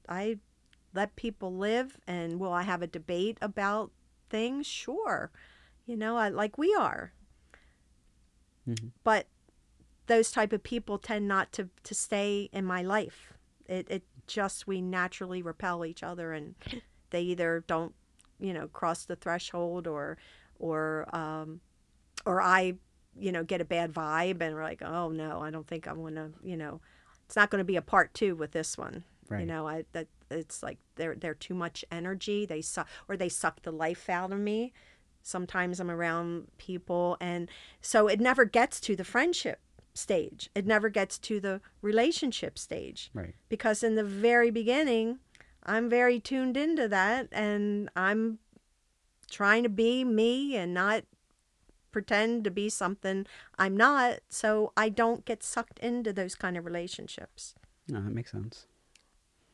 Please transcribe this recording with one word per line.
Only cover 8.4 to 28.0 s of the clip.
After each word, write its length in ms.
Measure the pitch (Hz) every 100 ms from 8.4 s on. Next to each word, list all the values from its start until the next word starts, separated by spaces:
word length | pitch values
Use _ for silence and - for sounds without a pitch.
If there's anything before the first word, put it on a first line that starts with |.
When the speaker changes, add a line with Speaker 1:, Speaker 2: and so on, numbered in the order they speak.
| _ _ -
Speaker 2:
Mm-hmm. 200 | 113 113 -
Speaker 1:
But 240 | - 214 - _ _ _ _ _ _ _ -
those 240 | 233 226
type 200 | - 214
of 120 | 208
people 340 | - 240 226 202
tend 300 | - 214 202
not 240 | 196 -
to, 160 | - 185 -
to 100 | -
stay 560 | 208 - 208 202 202 202
in 140 | 196 185
my 160 | 180
life. 520 | 180 208 208 - - - _ _ -
It, 200 | 185 -
it 140 | 190 - - -
just, 400 | - 196 - -
we 140 | 190
naturally 600 | 180 185 180 - 185 180
repel 440 | 170 160 190 175 165
each 180 | 175
other, 300 | - 175 165
and 220 | 156 151 180 - 247 - _ _
they 120 | 175
either 420 | 175 175 170 165 165
don't, 260 | 165 165 - _ _ _ -
you 140 | 196
know, 140 | 170 156
cross 380 | - 170 170 -
the 100 | 175
threshold, 720 | 180 170 - 175 175 175 170
or, 300 | 151 143 160 - - - -
or, 480 | 165 156 156 156 151 165
um, 460 | 156 156 156 160 - _ _ _ _ - -
or 160 | 185
I, 340 | 185 185 185 185 - _ _ -
you 140 | 196
know, 120 | 180
get 180 | 165 185
a 40 | 160
bad 280 | 170 170
vibe, 480 | 160 156 156 175 185
and 140 | 165 156
we're 80 |
like, 180 | 156 -
"Oh 280 | - 165 170
no, 320 | 160 156 165
I 80 | 151
don't 180 | 160 151
think 200 | 165 -
I 60 |
wanna," 380 | 160 160 156 156 156
you 120 | 185 170
know, 240 | 151 156 - - _ _ _
it's 100 | -
not 140 | 202
gonna 140 | 202
be 120 | 190 185
a 60 |
part 320 | - 196